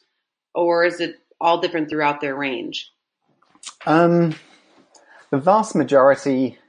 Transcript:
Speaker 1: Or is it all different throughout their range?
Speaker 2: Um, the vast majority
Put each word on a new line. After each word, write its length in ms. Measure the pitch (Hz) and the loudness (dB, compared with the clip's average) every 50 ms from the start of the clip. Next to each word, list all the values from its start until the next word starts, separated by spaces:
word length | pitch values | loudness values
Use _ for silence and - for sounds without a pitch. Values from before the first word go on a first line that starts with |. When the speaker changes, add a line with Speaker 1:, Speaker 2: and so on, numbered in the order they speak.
| _ _ _ _ _ _ _ _ _ _ - | _ _ _ _ _ _ _ _ _ _ -4
Speaker 1:
Or 300 | - 175 170 170 170 170 | -2 0 0 2 2 2
is 160 | 175 170 170 | 0 0 -2
it 160 | 170 151 - - _ _ _ - | -6 -8 -8 -12 _ _ _ -2
all 200 | - 170 170 170 | 0 0 2 2
different 300 | 180 170 170 165 151 151 | 0 -2 -2 -4 -4 -4
throughout 300 | 151 151 147 147 143 143 | -4 -2 -2 -2 -2 -2
their 140 | 151 143 135 | -6 -6 -6
range? 560 | 139 143 135 127 117 117 - - - - - _ _ _ _ _ _ _ _ _ _ _ _ _ _ - - - - - | -6 -6 -6 -6 -6 -8 -10 -12 -12 -14 -16 _ _ _ _ _ _ _ _ _ _ _ _ _ _ -20 -20 -18 -8 -2
Speaker 2:
Um, 500 | 160 151 165 175 170 170 170 170 160 156 - - _ _ _ _ _ _ _ _ _ _ _ _ _ - - - _ | 0 2 4 4 4 4 2 2 0 -2 -6 -14 _ _ _ _ _ _ _ _ _ _ _ _ _ -20 -20 -8 _
the 80 | 147 135 | -4 -2
vast 360 | 135 180 202 220 208 - - | 2 2 2 2 2 0 -2
majority 840 | 170 135 123 139 135 131 139 135 131 - 143 131 127 135 120 - - _ | -2 0 2 4 4 6 4 4 2 0 -2 0 0 -2 -2 -4 -10 _